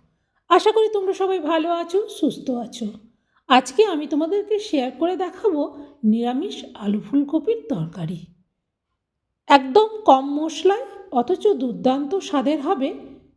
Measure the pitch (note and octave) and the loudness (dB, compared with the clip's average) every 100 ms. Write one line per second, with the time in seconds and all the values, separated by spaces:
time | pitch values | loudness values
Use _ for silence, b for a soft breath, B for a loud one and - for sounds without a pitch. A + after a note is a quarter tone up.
0 | _ _ _ _ _ F4 G#4+ G#4+ A4 G#4 | _ _ _ _ _ 4 4 2 2 0
1 | F#4+ F4+ F#4+ F#4+ D4+ E4 E4 E4+ E4+ F#4+ | -2 -2 -2 -2 -2 -2 0 -2 -2 -2
2 | G#4 - D4 - - A#3+ A#3 - G#3 - | -4 -2 -2 -2 -6 -6 -8 -10 -10 -10
3 | - _ _ _ - B3+ C4 - G#4+ D#4 | -20 _ _ _ 2 2 2 2 2 2
4 | D4+ D4 D#4+ G4+ G4+ G#4 G#4+ D4 B3 B3+ | -4 -2 -2 -2 -2 -4 -2 -2 -2 -2
5 | E4 F4+ F4+ - A4 D4 D#4 B B B | -2 -2 -6 -2 0 0 -2 B B B
6 | G#3+ A3+ A#3+ B3+ G4+ - - - G3+ G#3 | 2 2 0 -2 -4 -8 -14 -8 -4 -2
7 | - C#4+ C#4 D#4+ G#4 A4+ - G#3+ D#3+ F#3+ | 0 0 0 -2 -2 -4 -4 -6 -6 -6
8 | D#3+ F3+ - _ _ _ _ _ _ _ | -8 -8 -12 _ _ _ _ _ _ _
9 | _ _ _ _ - C#4+ C4 D#4 A4 A4 | _ _ _ _ 4 4 6 4 4 2
10 | - C4 C#4 D4 D#4 D#4 F#4 G#4 - - | 6 6 4 -4 -4 0 2 2 -2 -14
11 | - B3+ A#3+ F#4 G#4+ C#4+ B3+ F3+ B3+ C4+ | -4 -2 0 2 2 2 0 0 0 0
12 | C#4+ F#4+ - C#4+ A#3+ D4+ C#4 G4 C4 - | -2 -4 -2 0 0 0 -2 -2 -2 -6
13 | - - _ | -14 -20 _